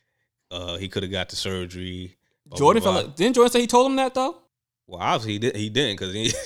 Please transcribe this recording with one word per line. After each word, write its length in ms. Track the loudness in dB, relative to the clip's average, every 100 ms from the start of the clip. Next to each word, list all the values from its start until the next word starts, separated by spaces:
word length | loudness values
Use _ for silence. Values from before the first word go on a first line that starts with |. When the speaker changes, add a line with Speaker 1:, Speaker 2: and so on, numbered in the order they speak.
| _ _ _ _ _
Speaker 1:
uh, 260 | -12 -10 -8
he 100 | -6
coulda 180 | -6 -4
got 220 | -4 -4
the 80 | -6
surgery, 800 | -6 -6 -6 -10 -10 -10 -12 -18 _ _
blah, 140 | _ 2
Speaker 2:
Jordan 240 | 4 6
Speaker 1:
blah, 100 | 4
Speaker 2:
felt 100 | 0
Speaker 1:
blah. 40 | -2
Speaker 2:
like, 60 | 0
didn't 180 | 2 6
Jordan 160 | 4
say 80 | 4
he 80 | 4
told 180 | 4 4
him 100 | 2
that 160 | 0
though? 220 | 0 -2 -4 _ _ _ _ _
Speaker 1:
Well, 120 | -4
obviously 320 | 0 0 -2
he 40 | -2
did, 180 | -2 -2
he 120 | -2
didn't 280 | 0 -2 -2
'cause 140 | -6
he, 200 | -4 -2 0